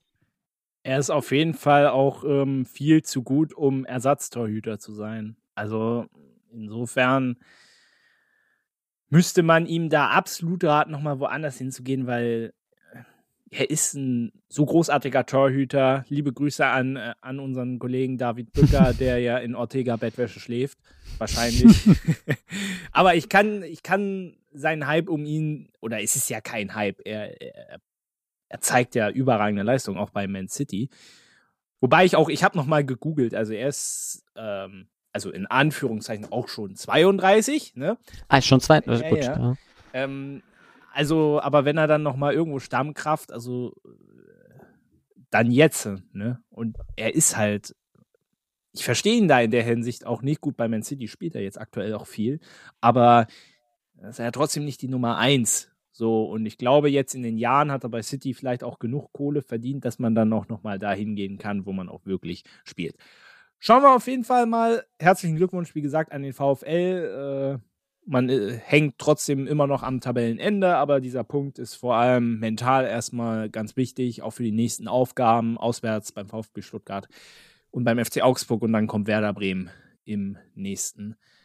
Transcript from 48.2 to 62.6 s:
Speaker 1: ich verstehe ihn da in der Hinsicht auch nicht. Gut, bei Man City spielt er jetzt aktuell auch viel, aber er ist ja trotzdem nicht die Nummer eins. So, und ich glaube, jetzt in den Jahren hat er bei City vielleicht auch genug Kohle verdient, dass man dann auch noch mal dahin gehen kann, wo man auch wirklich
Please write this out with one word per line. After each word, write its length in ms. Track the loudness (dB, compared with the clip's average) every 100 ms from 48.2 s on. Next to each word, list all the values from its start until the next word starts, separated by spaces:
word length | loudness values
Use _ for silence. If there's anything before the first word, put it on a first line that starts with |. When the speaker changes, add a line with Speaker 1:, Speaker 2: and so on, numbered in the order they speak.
| _ _ _ _ _
Speaker 1:
ich 120 | -8
verstehe 320 | -2 0 2 4
ihn 100 | 6
da 140 | 6
in 100 | 6
der 140 | 2
Hinsicht 420 | 2 -2 -2 -8 -6
auch 160 | -4
nicht. 180 | -2 -4
Gut, 160 | -4 -4
bei 120 | -4
Man 160 | -4
City 240 | -6 -10 -12
spielt 260 | -10 -10
er 80 | -8
jetzt 180 | -10 -10
aktuell 340 | -14 -8 -8
auch 120 | -8 -10
viel, 320 | -6 -4 -4 -10 -20 -20 _
aber 460 | 4 6 8 8 6 -6 _ _ _ _ _ _
er 80 | -20
ist 80 | -10
ja 120 | -8
trotzdem 320 | -2 -2 -2
nicht 180 | -6 -8
die 60 | -8
Nummer 280 | -4 -2 0
eins. 540 | 2 4 2 -2 -6 _ _
So, 340 | _ 0 0
und 200 | -2 -4
ich 140 | -8 -4
glaube, 320 | 2 4 4
jetzt 240 | 0 -2
in 80 | -6
den 160 | -6 -2
Jahren 320 | 2 2 2
hat 140 | -2
er 40 | -6
bei 140 | -8
City 320 | -8 -8 -8
vielleicht 280 | -8 -6 -6
auch 160 | -8 -8
genug 320 | -6 -6 -8
Kohle 280 | -8 -4 -4
verdient, 440 | -4 -8 -6 -6
dass 160 | -6 -4
man 140 | 0
dann 180 | 2 2
auch 160 | 0 -4
noch 140 | -10
mal 160 | -8 -6
dahin 360 | -4 -4 -4
gehen 240 | -6 -8 -8
kann, 260 | -6 -6
wo 80 | -6
man 160 | -8 -10
auch 160 | -14
wirklich 380 | -8 -6 -6 -12 _ _